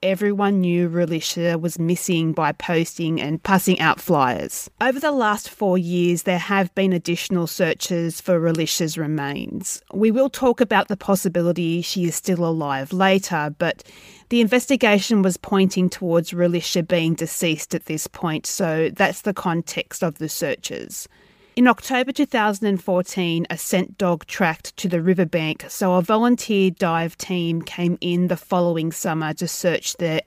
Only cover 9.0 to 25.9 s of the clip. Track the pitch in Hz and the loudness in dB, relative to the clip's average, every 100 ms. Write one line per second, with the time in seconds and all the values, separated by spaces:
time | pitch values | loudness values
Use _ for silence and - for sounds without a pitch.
9 | 151 156 143 143 - - 185 - - 190 | -4 -4 -4 -6 -8 -8 -8 -10 -8 0
10 | 220 220 269 - 254 240 233 196 - 202 | 2 4 2 2 0 2 2 2 0 -2
11 | - 190 196 175 170 170 165 170 170 196 | 0 0 2 0 0 0 0 -2 -2 -2
12 | 175 - - 175 170 160 143 135 135 185 | -2 -2 -2 0 0 0 -2 -4 -4 0
13 | 190 190 190 165 151 147 165 - - - | 4 2 0 -2 -4 -2 -2 -2 -10 -20
14 | - - _ 233 220 247 - 277 226 202 | -20 -20 _ 2 4 4 2 2 4 4
15 | - 220 185 175 - 202 190 190 180 - | 4 4 4 0 0 2 4 4 0 0
16 | 180 170 165 175 175 175 - 185 165 175 | 2 2 2 0 2 2 -2 -2 0 2
17 | 160 165 165 - 175 156 - 170 - 156 | 2 0 -2 -2 -2 -2 -4 -6 -4 -6
18 | - - 170 156 - - 180 160 160 - | -8 -6 -4 -4 -4 -4 -2 0 0 2
19 | 196 185 - 190 185 170 165 - - - | 0 0 -6 -4 -2 -2 -4 -8 -8 -4
20 | 175 151 160 - 147 - - - - - | -4 -4 -6 -4 -4 -4 -6 -10 -10 -14
21 | - _ _ _ _ - 247 233 - 254 | -16 _ _ _ _ 4 4 4 0 -2
22 | 254 254 285 240 214 202 214 196 - 180 | -2 0 0 2 0 0 0 0 0 0
23 | 180 - 175 165 165 160 - 185 185 - | 0 -2 0 0 -2 -6 -2 0 0 -2
24 | 185 170 - - 175 160 - - 185 170 | -2 -2 -4 -2 0 0 -8 -8 -2 0
25 | 165 185 165 170 156 - - - 190 | 2 2 2 0 -2 -4 -8 -4 2